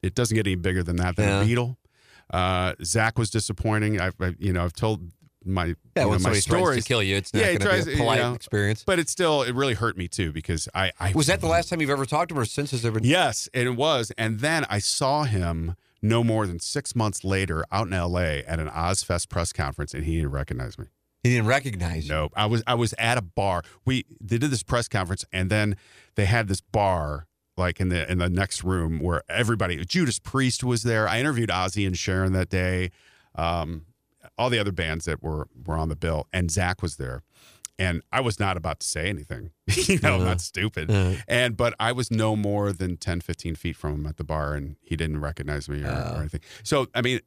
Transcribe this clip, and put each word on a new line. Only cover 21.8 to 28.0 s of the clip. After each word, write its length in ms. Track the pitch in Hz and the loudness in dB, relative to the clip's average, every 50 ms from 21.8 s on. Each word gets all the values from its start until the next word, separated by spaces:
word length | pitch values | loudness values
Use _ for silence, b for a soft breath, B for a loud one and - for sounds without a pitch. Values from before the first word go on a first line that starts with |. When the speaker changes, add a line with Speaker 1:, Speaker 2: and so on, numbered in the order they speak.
| 87 82 82 82 76 71 | -2 -2 -2 -2 -4 -2
Speaker 2:
you? 60 | 78 | -2
Speaker 1:
Nope. 180 | 78 76 76 - | -2 -2 -2 0
I 80 | - 107 | 0 0
was, 160 | 107 117 117 110 | 2 2 0 2
I 80 | - 123 | 0 0
was 180 | 120 120 110 - - | 2 2 0 0 0
at 180 | 110 117 123 | 0 2 2
a 60 | 123 | 0
bar. 400 | 98 85 _ - 98 98 90 87 B B B B _ | -2 -4 _ -2 0 0 0 -2 B B B B _
We, 180 | 127 131 127 - _ - - | 0 0 0 -2 _ -14 -16
they 180 | 110 98 117 117 | -6 -2 0 0
did 120 | 131 151 | 2 0
this 120 | 131 110 | 0 -2
press 240 | - - 131 120 117 | -2 0 0 0 0
conference, 380 | - - 104 92 87 98 - - _ | 0 -2 -2 -2 -2 -4 -6 -6 _
and 180 | - 92 92 92 | -4 -2 0 2
then 260 | 107 107 107 104 101 B B B B B B B B | 2 2 2 2 0 B B B B B B B B
they 100 | - 104 | 0 2
had 220 | 92 110 120 113 95 | 4 4 2 2 0
this 120 | 98 - | -2 -4
bar, 680 | _ _ - 113 101 98 92 85 78 73 73 71 80 _ _ _ _ _ _ | _ _ 0 2 2 4 2 2 0 -2 -4 -6 -8 _ _ _ _ _ _
like, 240 | - 92 90 87 - | -2 -2 -2 0 0
in 80 | 95 90 | 0 0
the, 220 | 87 87 | 0 0